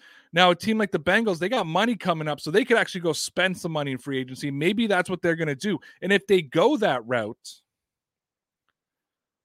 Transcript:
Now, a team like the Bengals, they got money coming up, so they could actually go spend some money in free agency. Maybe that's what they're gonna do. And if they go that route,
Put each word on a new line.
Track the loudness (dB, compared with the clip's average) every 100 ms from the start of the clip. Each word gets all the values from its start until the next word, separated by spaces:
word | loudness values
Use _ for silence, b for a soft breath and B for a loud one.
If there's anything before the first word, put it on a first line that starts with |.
| b b b
Now, | 2 4
a |
team | 4 0 0
like | 0
the | -2
Bengals, | 0 2 0 -2
they | -2
got | -2 0
money | 0 0 -2
coming | -2 -2 -4
up, | -6
so | -2
they | 0
could | 2 2
actually | 0 -2
go | -4
spend | -2 -4 -2 -2 -2
some | -6
money | -4 -4
in | -6
free | -6 -6
agency. | -6 -8 -6
Maybe | -2 0 0 2
that's | 0 0
what | -2
they're | 0
gonna | 0 -2 -4
do. | -2 -4 B B
And | 0
if | 2 4
they | 2
go | 2 2 4 4
that | 0 0
route, | -2 -2 -2 -8 -16 -20 _ _ _ _ _ _ _ _ _ _ _ _ _ _ _ _ _ _